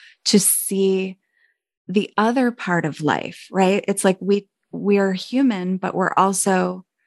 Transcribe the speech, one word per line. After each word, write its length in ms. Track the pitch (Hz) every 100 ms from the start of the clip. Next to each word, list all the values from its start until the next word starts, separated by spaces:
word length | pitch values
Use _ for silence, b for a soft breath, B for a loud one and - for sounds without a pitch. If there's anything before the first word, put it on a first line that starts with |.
| B B -
to 140 | 202
see 800 | - - - 196 190 190 190 185 _ _ _ _ _ _ -
the 260 | 196 - -
other 360 | 220 262 240
part 340 | 240 - 170 156
of 160 | -
life, 460 | 151 80 - - -
right? 320 | 190 185 202 -
It's 180 | 196 196
like 120 | 190
we, 260 | 185 202 - _ _
we're 400 | 165 190 202 196
human, 640 | 185 - 247 269 196 180 185
but 180 | 190
we're 200 | 175 185 -
also 720 | 190 190 202 185 180 185 - _